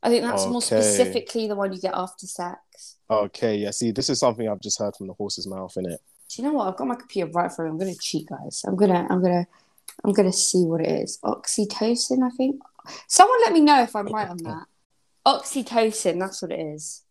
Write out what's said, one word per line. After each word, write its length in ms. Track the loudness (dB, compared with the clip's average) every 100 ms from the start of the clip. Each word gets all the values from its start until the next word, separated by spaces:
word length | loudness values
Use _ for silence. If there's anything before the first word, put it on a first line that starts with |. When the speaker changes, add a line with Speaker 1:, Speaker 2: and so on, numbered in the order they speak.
Speaker 1:
I 60 | 2
think 120 | 2
that's 240 | 2 -2 -2
more 120 | -2
Speaker 2:
Okay. 220 | 0 2
Speaker 1:
specifically 640 | 4 4 2 0 -6 -6 -4
the 80 | -2
one 160 | -4
you 80 | -4
get 140 | -6
after 320 | -4 -6 -10 -16
sex. 720 | -10 -10 -12 _ _ -20 -20 _
Speaker 2:
Okay, 480 | -2 -2 -2 -2 -2
yeah. 140 | -2
See, 200 | -2 -2
this 200 | -2 -2
is 80 | 2
something 300 | 0 0 -4
I've 120 | -4
just 180 | -6 -4
heard 160 | -4 -6
from 100 | -14
the 80 |
horse's 320 | -10 -8 -8 -10
mouth, 280 | -10 -10 -8
innit? 220 | -8 -8 _ _ _
Speaker 1:
Do 140 | -6
you 20 |
know 80 | -4
what? 140 | -2 -2
I've 80 | -4
got 100 | -6
my 60 |
computer 360 | -6 -6 -6 -4
right 180 | -2 -2
for 140 | -4
me. 60 | -6
I'm 80 | -4
gonna 160 | -6
cheat, 340 | -6 -6 -6 -8
guys. 360 | -12 -10 -8 -4
I'm 100 | 2
gonna, 300 | 4 4 2
I'm 140 | 2
gonna, 240 | 4 2 0 _ _ _ -20 -4
I'm 80 | 0
gonna 200 | 4 4
see 320 | 2 2 2
what 160 | 2 2
it 80 | 0 -2
is. 160 | -4 -6
Oxytocin, 1000 | -4 -4 -4 -2 -2 -2 0 0 0 0
I 80 | 0
think. 300 | 0 -2 -2 -10 _ -20 -20 -4
Someone 320 | 6 8 8
let 100 | 6
me 80 | 6
know 220 | 8 6
if 120 | 4 -2
I'm 100 | -4
right 200 | -4 -4
on 100 | -8
that. 220 | -8 -10 -12 _ _ _ _ _ 2
Oxytocin, 920 | 2 -2 -6 -2 2 2 2 -2 0
that's 240 | -4 -6
what 80 | -8
it 80 | -6
is. 420 | -8 -10 -12 -16 _